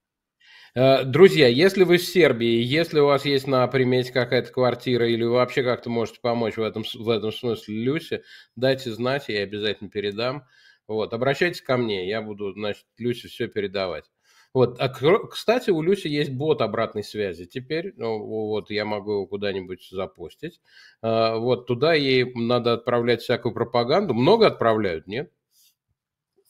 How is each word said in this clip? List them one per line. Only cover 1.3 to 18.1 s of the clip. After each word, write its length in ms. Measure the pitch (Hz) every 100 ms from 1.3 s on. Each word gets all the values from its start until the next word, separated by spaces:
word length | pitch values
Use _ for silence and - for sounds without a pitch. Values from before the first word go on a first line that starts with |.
| 160 127
если 360 | 120 185 202
вы 140 | 175 175
в 60 |
Сербии, 580 | 175 185 147 117 117 117
если 360 | 123 147 170 156
у 80 | 143
вас 180 | 139 139
есть 220 | 139 135
на 200 | 131 123
примете 460 | 131 127 127 123
какая-то 380 | 131 120 127 117
квартира 580 | - 123 117 - 120 117
или 140 | 113
вы 80 | 117
вообще 300 | 123 123 143
как-то 260 | 123 117 117
можете 300 | 117 110 -
помочь 360 | 120 117 113 107
в 60 |
этом 220 | 107 110 107
с-, 100 | 117
в 140 | 110
этом 220 | 113 107
смысле 420 | 107 123 107 - 107
Люсе, 480 | 120 160 - 110 - - - -
дайте 360 | 127 135 123
знать, 320 | 110 123 139 143
я 140 | 104
обязательно 460 | 98 104 107 98 98
передам. 560 | 107 104 101 123 143 - _ _ _ -
Вот, 260 | 107 101
обращайтесь 480 | 113 127 143 175 -
ко 160 | - 127
мне, 300 | 117 98 90
я 120 | 110
буду, 320 | 107 101 101
значит, 320 | 95 104 101 _ -
Люсе 280 | 117 120 107
всё 180 | - 117
передавать. 580 | 110 98 98 95 78 - _ _ _ _
Вот, 240 | 131 123 131
а 100 | 135
кро-, 380 | - 135 208 -
кстати, 420 | - - 240 240
у 100 | 165
Люси 260 | 160 196 170
есть 240 | 147 151
бот 300 | 131 156 147
обратной 420 | 113 107 110 107
связи 420 | - 107 98 82 90
теперь, 480 | 127 127 156 190 147
ну, 220 | 117